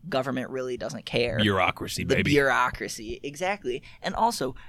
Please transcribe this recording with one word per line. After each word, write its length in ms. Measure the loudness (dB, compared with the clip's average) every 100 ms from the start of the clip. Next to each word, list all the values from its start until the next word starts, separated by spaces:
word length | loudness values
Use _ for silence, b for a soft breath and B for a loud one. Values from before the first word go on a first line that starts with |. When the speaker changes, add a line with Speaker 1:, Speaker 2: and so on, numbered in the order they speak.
| -2
Speaker 1:
government 400 | -2 0 -4 -4
really 260 | -6 -6 -6
doesn't 300 | -6 -8 -2
care. 320 | 2 2 2
Speaker 2:
Bureaucracy, 640 | 4 4 2 0 -6 -4
Speaker 1:
The 100 | 2
Speaker 2:
baby. 160 | 2 6
Speaker 1:
bureaucracy, 880 | 6 6 4 2 0 -8 -8 -10 -8
exactly. 580 | -10 -4 -4 -2 -4 -6 B B
And 140 | -6
also, 400 | 0 0 0 -4 -6